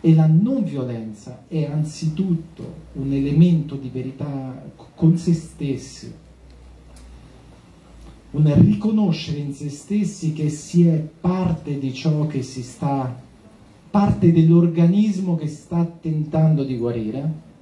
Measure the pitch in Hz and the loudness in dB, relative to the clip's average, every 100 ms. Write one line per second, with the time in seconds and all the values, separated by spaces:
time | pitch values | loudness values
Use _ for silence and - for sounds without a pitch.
0 | 170 160 156 160 220 269 175 139 123 117 | 6 6 6 4 2 0 -2 -6 -8 -8
1 | 110 104 - 120 - 160 143 147 151 - | -10 -14 -18 -20 -10 -6 -4 -4 -6 -4
2 | 160 - 190 160 - - - - - - | -6 -2 -2 -2 -6 -18 -18 -18 -18 -10
3 | 135 139 139 160 175 165 143 139 127 127 | -4 -2 0 4 6 4 -2 -10 -10 -8
4 | 127 135 147 139 131 - - - - - | -10 -8 -8 -8 -10 -14 -18 -20 -20 0
5 | 165 175 - 165 - - 143 127 - - | 2 2 0 -2 -2 -10 -6 -6 -8 -18
6 | - - - - - - - - - - | -18 -20 -20 -20 -20 -20 -20 -20 -20 -20
7 | - - - - - - _ - _ - | -20 -20 -20 -20 -20 -20 _ -20 _ -20
8 | - - - - 151 143 208 208 214 214 | -20 -20 -10 2 4 6 6 4 0 0
9 | 196 156 - 147 143 - 151 - - 208 | 0 -2 -4 -6 -6 -8 -10 -12 -6 -2
10 | 180 - 160 151 151 - - 175 170 156 | -2 -4 -6 -2 -4 -4 -2 4 4 2
11 | 156 - 175 185 175 160 - 139 135 127 | -4 -6 -4 -2 -2 -4 -6 -6 -6 -4
12 | 160 151 151 139 120 131 120 - 135 139 | -2 0 -2 -4 -8 -10 -14 -6 -4 -2
13 | 131 117 - - - - - _ - 208 | -4 -10 -16 -20 -20 -20 -20 _ -2 0
14 | 202 - 175 165 160 170 170 165 170 196 | 2 4 4 6 6 6 4 4 4 4
15 | 214 185 185 165 156 147 - 170 165 - | 2 0 -2 -2 -4 -10 -6 -4 -4 -4
16 | 165 156 151 160 160 151 135 123 117 117 | -6 -4 -2 2 2 2 0 -4 -4 -4
17 | 107 127 156 156 - - | -4 -6 -6 -8 -14 -20